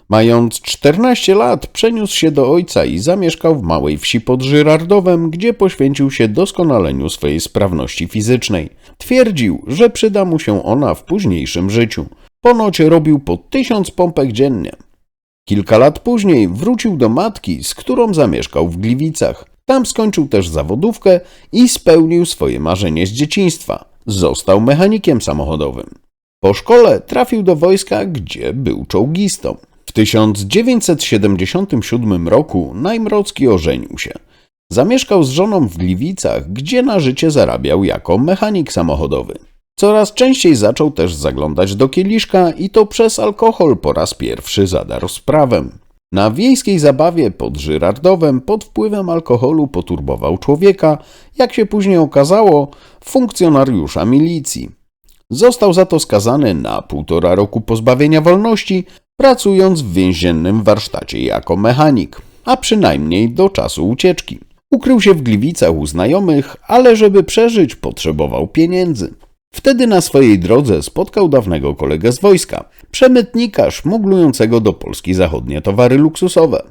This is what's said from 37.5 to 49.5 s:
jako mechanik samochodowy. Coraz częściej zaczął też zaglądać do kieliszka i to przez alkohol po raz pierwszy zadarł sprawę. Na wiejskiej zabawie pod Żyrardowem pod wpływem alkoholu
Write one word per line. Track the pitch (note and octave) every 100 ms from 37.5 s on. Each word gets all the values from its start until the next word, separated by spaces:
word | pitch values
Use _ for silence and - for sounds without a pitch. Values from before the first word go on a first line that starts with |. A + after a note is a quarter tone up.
| A#1+ C#2 E2
jako | F#2 G1+ - G2
mechanik | D3 F#3+ G#3+ G3+ D3
samochodowy. | - E2+ E2 D2+ C2 G1+ - _ _ _ -
Coraz | G3+ G#3+ G#3
częściej | - B3+ C4 F3 B2+
zaczął | G#2+ B2 D3+
też | C#3 F2
zaglądać | D#2 C#2+ C2 D2+ D2 F#2+
do | G2+ C3+
kieliszka | F3+ G3 A3 - F#3+ F3
i | - G3
to | A3 G#3
przez | - A3+ -
alkohol | G#3+ G3+ A3+ A3+ E3 G#2
po | D2
raz | D#2+ D#2+
pierwszy | - B1 A#1 - - F#2+
zadarł | D2+ G1+ B1 F#2
sprawę. | - - D3+ C#3 G2+ C2 - _ _ -
Na | F#2 G#2+
wiejskiej | B2 B3 B3+ - F#3+
zabawie | D3 C3 D#3 E3+ A#2
pod | - A#1 C#2+
Żyrardowem | D2+ D2+ E2+ A2+ F3 F#3+ D#3 C3
pod | - G#3+
wpływem | - - G#3+ G#3 F3+
alkoholu | E3 E3 A#2+ B2+